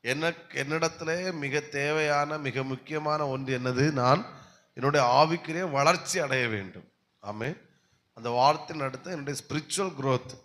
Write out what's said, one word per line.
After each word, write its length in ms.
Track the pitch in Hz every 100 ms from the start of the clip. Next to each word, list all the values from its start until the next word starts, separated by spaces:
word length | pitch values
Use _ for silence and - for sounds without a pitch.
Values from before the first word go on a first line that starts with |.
எனக்கு, 600 | 113 139 160 165 - 139
என்னிடத்திலே 540 | 135 156 160 - 160 170 185
மிக 260 | 170 139 147
தேவையான, 760 | 147 143 143 156 151 143 147 156
மிக 260 | 139 123
முக்கியமான 640 | 135 131 - 156 151 151 143
ஒன்று 320 | 131 131 131
என்னது? 320 | 127 123 147
நான் 340 | 139 123 151 233 - - _ _
என்னுடைய 300 | - 131 147 123 127
ஆவிக்குரிய 520 | 156 165 156 160 185
வளர்ச்சி 480 | 139 147 175 - 185
அடைய 280 | 147 131 120
வேண்டும். 400 | 107 95 90 - _ _ _
ஆமென். 340 | 101 107 120 - _ _ _ _ _
அந்த 160 | - 117
வார்த்தையின் 560 | 120 135 156 - 160 135
அடுத்து 260 | 127 175
என்னுடைய 280 | 170 139 139
ஸ்பிரிச்சுவல் 540 | - 151 151 - 190 143
குரோத். 320 | 135 127 - -